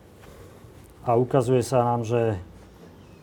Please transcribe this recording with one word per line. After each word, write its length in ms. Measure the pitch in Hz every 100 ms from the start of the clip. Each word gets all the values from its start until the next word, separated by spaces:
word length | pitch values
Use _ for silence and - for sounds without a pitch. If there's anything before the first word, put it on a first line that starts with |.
| - - - - - - - - - - -
A 80 | 120
ukazuje 480 | 123 147 117 127
sa 160 | 113 131
nám, 220 | 120 120
že 320 | 110 120 113 98 - - - - - - - -